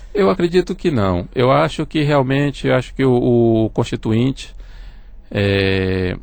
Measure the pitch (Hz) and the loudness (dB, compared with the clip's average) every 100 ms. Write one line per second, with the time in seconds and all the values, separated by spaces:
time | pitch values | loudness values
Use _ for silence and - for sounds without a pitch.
0 | - 202 196 185 175 180 175 185 180 127 | -6 0 0 2 2 2 0 -2 -2 0
1 | 95 87 92 127 123 143 160 - 151 160 | 0 0 -2 0 2 4 2 -2 -4 -2
2 | 147 147 127 139 143 - 135 127 - - | 2 2 2 0 0 -2 0 0 -2 0
3 | 131 123 127 120 117 110 110 - 127 113 | 2 4 4 4 4 4 0 -2 -4 -2
4 | 117 110 131 - - - - - - - | 0 0 0 -2 -12 -18 -20 -18 -18 -20
5 | - - - 104 98 98 95 95 95 95 | -20 -20 -8 -2 2 2 2 0 0 -2
6 | 92 90 | -2 -4